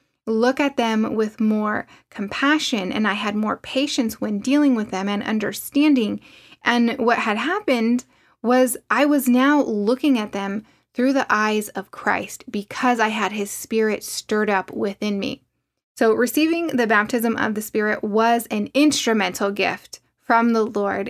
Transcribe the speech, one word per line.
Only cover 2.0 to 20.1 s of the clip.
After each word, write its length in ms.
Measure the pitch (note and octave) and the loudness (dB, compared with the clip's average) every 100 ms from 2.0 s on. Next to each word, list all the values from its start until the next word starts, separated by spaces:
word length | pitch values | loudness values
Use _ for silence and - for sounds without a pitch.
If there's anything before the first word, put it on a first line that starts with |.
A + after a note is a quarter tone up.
| _ | _
compassion, 840 | - G3+ - C#4 D#4 - G#3+ F#3 | -10 -8 -2 2 2 0 -4 -4
and 120 | G#3 G#3+ | -2 -2
I 80 | G#3 | -2
had 200 | G#3+ G#3 | -2 -2
more 220 | G#3+ - | -2 -4
patience 640 | - C4 C#4+ - A3 - | -4 -2 -2 -2 -4 -4
when 180 | G#3+ G3+ | -6 -4
dealing 360 | B3+ D4 C#4+ A3+ | 0 4 4 2
with 160 | G#3+ | -2
them 180 | F#3+ G3+ | -4 -2
and 140 | G3+ | -4
understanding. 1000 | - G#3+ G3+ G#3+ - C#4 D4+ C4 G#3 G#3 - - - - | -2 -2 -2 -6 -4 2 4 4 2 -4 -10 -20 -20 -4
And 340 | - A#3+ A#3 - | 0 2 0 2
what 180 | A3+ A#3 | 2 2
had 180 | A3 G#3+ | 0 -2
happened 720 | C4+ G4+ D#4 A#3+ A3+ B3 - _ _ _ | -2 -2 0 0 2 0 -4 _ _ _
was 360 | A3+ B3+ B3+ - - | 2 2 2 -4 -2
I 140 | A3+ | 2
was 240 | D4 D4 B3 | 4 4 4
now 340 | B3 C#4 D4 | 4 4 4
looking 560 | B3 G#3 G3+ B3+ D4+ A#3+ | 2 0 0 0 2 0
at 140 | G#3 | -2
them 340 | G3 G3 G#3 - _ _ | -6 -6 -6 -10 _ _
through 200 | - C4 | -2 0
the 140 | C4+ - | 0 0
eyes 400 | G#3+ G#3+ G#3+ G#3 | 0 2 0 -4
of 200 | G3 - | -10 -12
Christ 540 | - G#3 F#3+ G3 - - | -6 -2 -2 -4 -14 -10
because 480 | G#3 G3+ - B3+ A#3 | -10 -8 -2 0 2
I 80 | A3 | 0
had 240 | G#3+ G3 | 0 -4
his 180 | G#3 G3+ | -4 -8
Spirit 540 | - - A3 A3 G#3 | -8 -4 0 0 -2
stirred 460 | - - - G#3+ G#3+ | -6 -10 -4 0 2
up 240 | G3 - | 0 -2
within 460 | - G3+ G3+ G#3 G3 | -6 -6 -4 -4 -4
me. 220 | - - _ _ _ _ _ - | -4 -8 _ _ _ _ _ 0
So 160 | A3+ | 2
receiving 560 | A3+ A#3+ D4+ D#4+ E4+ E4 | 2 0 0 0 0 -2
the 180 | B3 A3 | -2 2
baptism 520 | G#3+ G#3+ A#3+ A3+ A3 | 2 2 0 0 0
of 180 | A3 G#3+ | -2 -4
the 60 | |
Spirit 420 | - G#3+ G#3+ G#3+ | -4 -2 -2 -2
was 420 | G#3+ G#3+ A#3 A#3 - | -2 2 2 2 0
an 220 | G#3+ G#3 | -6 -2
instrumental 800 | C4+ D4+ - A#3 A3 F3+ - G3+ | 2 4 2 0 2 0 -2 -4
gift 500 | G3+ F#3+ F3+ - - _ | 0 -2 -4 -12 -20 _